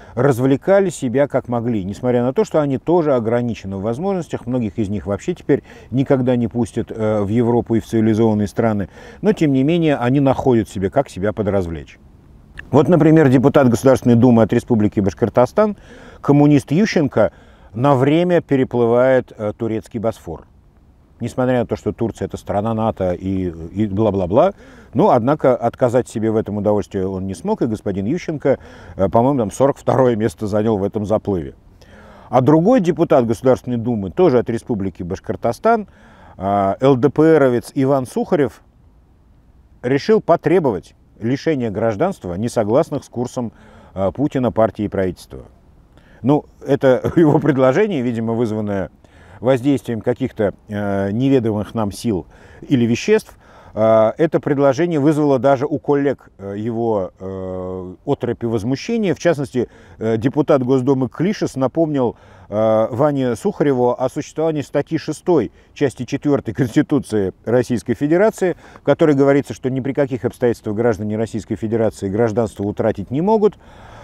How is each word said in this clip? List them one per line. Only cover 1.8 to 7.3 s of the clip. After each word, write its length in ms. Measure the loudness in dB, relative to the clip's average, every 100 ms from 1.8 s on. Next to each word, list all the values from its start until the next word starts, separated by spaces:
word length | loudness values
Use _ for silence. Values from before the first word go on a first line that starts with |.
несмотря 400 | -4 -4 0 0
на 100 | 0
то, 120 | -2 0
что 140 | 0
они 200 | 0 -2
тоже 340 | 0 2 2
ограничены 640 | 0 0 -2 -2 -6 -8 -6
в 60 |
возможностях, 640 | -6 -4 -4 -4 -6 -10 -4
многих 320 | -4 -4 -4
из 100 | -6
них 160 | -6 -6
вообще 300 | -6 -6 -6
теперь 260 | -2 -2 -2 -20 -6
никогда 440 | -2 0 0 0 0
не 120 | 0
пустят, 400 | -2 -4 -4 -6
э, 320 | -4 -2 -2
в 60 |
Европу 480 | 0